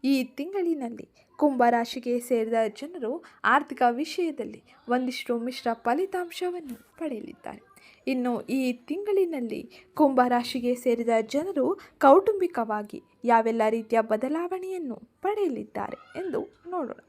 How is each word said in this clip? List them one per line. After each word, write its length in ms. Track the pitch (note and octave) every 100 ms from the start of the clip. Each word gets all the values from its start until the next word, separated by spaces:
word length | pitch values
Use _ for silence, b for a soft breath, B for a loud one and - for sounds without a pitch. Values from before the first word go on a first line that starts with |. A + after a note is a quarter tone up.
ಈ 100 | C4 C4+ B3+
ತಿಂಗಳಿನಲ್ಲಿ 720 | - D#4 G4 F4 D#4 A#3+ A3+ - b b -
ಕುಂಭ 240 | D4 B3+ A#3+
ರಾಶಿಗೆ 440 | A#3+ A#3 - B3 A#3+
ಸೇರಿದ 400 | A#3+ A#3+ A3 A3+ A3 A3
ಜನರು 360 | D4 F4+ A3+ D#4+ B B G3+
ಆರ್ಥಿಕ 360 | C4 D4 C4 B3
ವಿಷಯದಲ್ಲಿ 680 | A#3+ D#4+ - E4+ C#4+ G#3 G#3 _ b -
ಒಂದಿಷ್ಟು 440 | B3 B3+ B3+ - A#3
ಮಿಶ್ರ 300 | A#3+ B3+ A#3+
ಫಲಿತಾಂಶವನ್ನು 1040 | A3+ A#3 C4+ F#4+ F#4 F4 - F4+ F4 D4 A#3 _ -
ಪಡೆಯಲಿದ್ದಾರೆ. 640 | D#4+ A3+ - - - - _ - b b -
ಇನ್ನು 260 | C4 B3 A#3 -
ಈ 140 | C4+ B3+ B3 -
ತಿಂಗಳಿನಲ್ಲಿ 760 | D#4+ G#4 G4 F4+ D4+ A#3 A3 - B B
ಕುಂಭ 260 | - D4 B3+ B3
ರಾಶಿಗೆ 460 | A#3+ A#3+ C4 A#3+ B3
ಸೇರಿದ 380 | B3+ A#3 A#3 A3+ A3
ಜನರು 380 | C#4 F4+ E4 B3+ G4 B _
ಕೌಟುಂಬಿಕವಾಗಿ 1000 | C#4 D#4+ G4 G4+ F4+ - A3+ G#3+ G#3 - b b A#3
ಯಾವೆಲ್ಲ 360 | A3+ A3+ A3+ A3
ರೀತಿಯ 320 | A3+ A3 A3+
ಬದಲಾವಣೆಯನ್ನು 960 | A3 A3 C4 D#4+ F4 F#4 F#4+ F#4 D4 A3 - _
ಪಡೆಯಲಿದ್ದಾರೆ 760 | F#4 G#4+ F#4+ A3+ G#3+ G#3 G3+ - - -
ಎಂದು 260 | F#4 C4 - _ F4
ನೋಡೋಣ. 320 | F4+ C4 -